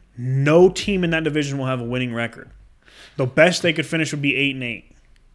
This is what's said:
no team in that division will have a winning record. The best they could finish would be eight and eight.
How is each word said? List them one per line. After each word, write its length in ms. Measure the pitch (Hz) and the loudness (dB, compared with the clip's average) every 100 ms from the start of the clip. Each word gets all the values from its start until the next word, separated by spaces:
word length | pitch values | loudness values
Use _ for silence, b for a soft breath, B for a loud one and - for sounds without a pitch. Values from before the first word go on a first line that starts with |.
| _ - | _ -10
no 520 | 123 135 139 165 185 | -4 0 4 6 6
team 340 | 185 - 196 | 4 -2 -2
in 80 | 175 | 0
that 140 | 160 | -2
division 340 | 156 147 143 139 | -2 -2 -4 -4
will 80 | 131 | -4
have 140 | 127 | -4
a 40 | |
winning 300 | 117 127 127 | -4 -4 -4
record. 360 | 117 117 - - - - _ b b b - | -4 -6 -10 -20 -20 -20 _ b b b -4
The 60 | |
best 380 | 131 - 170 175 | 0 4 4 4
they 100 | 170 | 0
could 140 | 165 139 | -2 -4
finish 260 | 165 156 | -4 -4
would 80 | 147 | -2
be 160 | 143 131 | -2 0
eight 180 | 139 131 | -2 -4
and 60 | |
eight. 300 | 123 107 - _ _ _ _ | -8 -10 -16 _ _ _ _